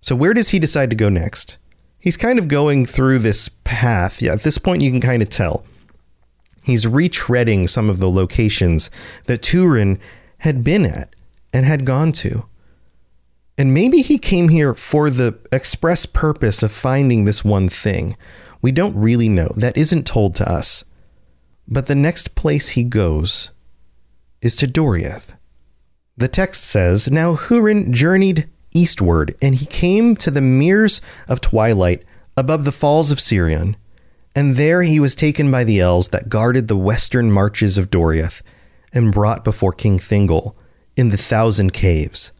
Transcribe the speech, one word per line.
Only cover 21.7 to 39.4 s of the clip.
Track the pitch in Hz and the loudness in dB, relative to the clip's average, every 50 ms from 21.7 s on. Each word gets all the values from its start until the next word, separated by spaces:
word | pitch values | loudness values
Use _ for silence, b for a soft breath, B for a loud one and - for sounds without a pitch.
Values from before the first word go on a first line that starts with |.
| 110 135 131 | -6 -6 -2
the | - 143 | 0 0
next | 139 139 160 170 - - - - | 2 2 0 0 -4 -6 -6 -6
place | - - 160 147 147 - - | -4 -2 0 -2 0 -2 -2
he | - 131 120 | -2 -2 -2
goes | 120 123 107 98 85 78 76 78 90 - - - - - _ _ - - _ - - _ _ _ _ _ _ _ _ _ _ | 0 0 0 0 0 0 -2 -2 -4 -4 -6 -8 -10 -16 _ _ -20 -20 _ -20 -20 _ _ _ _ _ _ _ _ _ _
is | - 120 - | -4 -4 -2
to | - 143 | -2 -4
Doriath. | 131 131 160 160 143 101 82 - - 95 - - - - - - _ _ _ _ _ _ _ _ _ _ _ _ _ _ | -2 0 0 0 0 0 -2 -2 -6 -10 -12 -18 -20 -20 -20 -20 _ _ _ _ _ _ _ _ _ _ _ _ _ _
The | - 120 127 | -6 -4 -2
text | - - 113 - - - - | 0 -2 -2 -2 -4 -4 -4
says, | - - 107 92 87 90 104 - 131 | 0 0 2 2 2 2 2 0 0
"Now | 135 160 160 175 165 | 0 0 0 0 -2
Hurin | 151 - - 240 240 220 214 214 208 190 - | -4 0 0 2 2 4 2 2 0 0 0
journeyed | 127 120 139 165 185 190 196 190 185 160 147 - - _ _ - - | 0 0 2 2 2 2 2 2 0 -2 -4 -6 -12 _ _ -4 0
eastward, | 165 175 170 - - 98 87 82 80 76 73 - - | 2 2 2 2 0 2 2 2 2 2 0 -4 -2
and | - 139 131 | 0 0 0
he | 127 143 | 0 -2
came | - - - 175 175 190 208 226 240 220 | -4 -4 -2 0 2 2 2 4 2 2
to | - - 180 | 2 0 -2
the | 139 143 | 0 0
Meres | 135 131 127 131 143 170 190 208 220 208 - - B B B B B | 2 2 2 4 4 4 4 4 4 2 2 -2 B B B B B
of | B 123 127 | B -4 0
Twilight | - - - 110 110 117 113 98 92 87 87 - b b b b b b b | 0 0 2 2 2 2 2 2 2 2 0 -2 b b b b b b b
above | - 131 131 156 156 139 | -4 -2 0 -2 -2 -2
the | 143 | -4
Falls | 135 - - 143 147 156 165 147 | -4 -2 0 2 2 2 2 0
of | 147 135 | 0 -2
Sirion. | - - 110 95 85 80 78 76 85 98 107 - - - - _ _ - _ _ - _ _ | 0 0 0 0 2 0 0 -2 -2 -4 -6 -6 -12 -20 -20 _ _ -20 _ _ -20 _ _
And | 143 143 143 131 | 0 0 0 2
there | 123 147 156 170 180 180 | 2 2 2 2 2 2
he | 165 156 151 | 2 2 2
was | 143 135 - | 2 0 0
taken | - - 151 143 - 147 139 | 0 0 0 0 0 0 0
by | 131 127 120 | 2 0 2
the | 110 107 98 | 2 2 2
elves | 90 90 87 90 90 - | 4 4 2 2 0 0
that | - - - 110 | -2 -6 -6 -4
guarded | - 107 110 120 123 131 113 | -2 0 0 2 0 0 0
the | 110 110 | 0 -2
western | 98 92 98 117 - - - - 147 131 113 | 0 0 0 0 -2 -2 -2 0 0 2 2
marches | 104 98 98 104 104 - 113 101 90 | 2 2 2 0 0 0 0 0 2
of | 98 92 92 | 0 -2 0
Doriath | - 90 82 82 78 80 78 87 - - b b b b b b b b b b b | 0 0 2 2 0 0 -2 -4 -8 -10 b b b b b b b b b b b
and | 123 117 110 | 0 2 2
brought | 98 104 104 104 113 - | 2 2 0 0 -2 -2